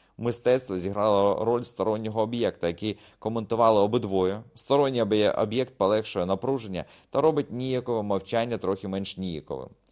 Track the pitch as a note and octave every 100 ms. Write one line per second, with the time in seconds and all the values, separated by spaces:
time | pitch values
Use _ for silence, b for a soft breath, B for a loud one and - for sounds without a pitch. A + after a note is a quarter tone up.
0 | _ - A#2+ A2+ B2 B2+ B2+ F#2 F#2 G2+
1 | G#2+ G2 G2+ - A2+ A#2+ A#2+ - A2 G#2+
2 | A2 A2 A2 A#2+ G2+ - E2+ E2+ G#2+ -
3 | B B A2 A2+ G#2+ A2+ A2+ G#2+ G#2 A#2
4 | G2 F#2+ F#2 G#2 - - - C#3+ C3+ B2
5 | G#2 G#2+ G#2 - G#2+ A#2 B2+ - G2 A2
6 | G#2+ G2 F2+ F#2+ B2+ C3+ G#2+ F2 - B
7 | B C3+ D#3 D3 - A#2+ C3 B2+ B2 A2+
8 | G#2 G2 - A#2 A#2+ A2 F#2 G2 F#2+ G2
9 | G2 - F#2 D#2 - C2+ B1+ _ _